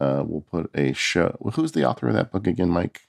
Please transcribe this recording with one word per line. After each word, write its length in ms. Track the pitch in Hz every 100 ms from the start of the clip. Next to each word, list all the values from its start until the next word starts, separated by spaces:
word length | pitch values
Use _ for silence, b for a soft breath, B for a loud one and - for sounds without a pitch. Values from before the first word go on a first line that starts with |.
Uh, 240 | 67 69 76
we'll 140 | 78
put 300 | - 85 82
a 180 | - 69
show. 440 | 67 - 87 85 - -
Who's 180 | 120 160
the 140 | 160 131
author 220 | 120 127
of 60 |
that 180 | 107 -
book 140 | 98 107
again, 240 | - 87
Mike? 320 | 87 92 -